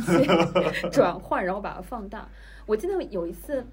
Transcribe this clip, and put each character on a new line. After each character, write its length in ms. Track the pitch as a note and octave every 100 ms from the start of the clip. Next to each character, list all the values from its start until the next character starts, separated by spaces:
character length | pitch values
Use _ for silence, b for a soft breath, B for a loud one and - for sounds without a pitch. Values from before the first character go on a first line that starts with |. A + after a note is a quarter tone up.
些 260 | F3 E3 F3 E3+ D#3+ F3+
<laughs> 360 | D#3 - F3
转 260 | C4 F#3 E3+
换， 240 | - C#4
然 100 | F3+
后 60 | G3+
把 140 | F#3
它 60 | -
放 260 | F3+ A#3 G3
大。 200 | A3 - B B B -
我 100 | G#3+
记 100 | F4+
得 160 | F#4
有 220 | D4 F#3+ E3+
一 60 |
次 340 | F3 - C4+ A#3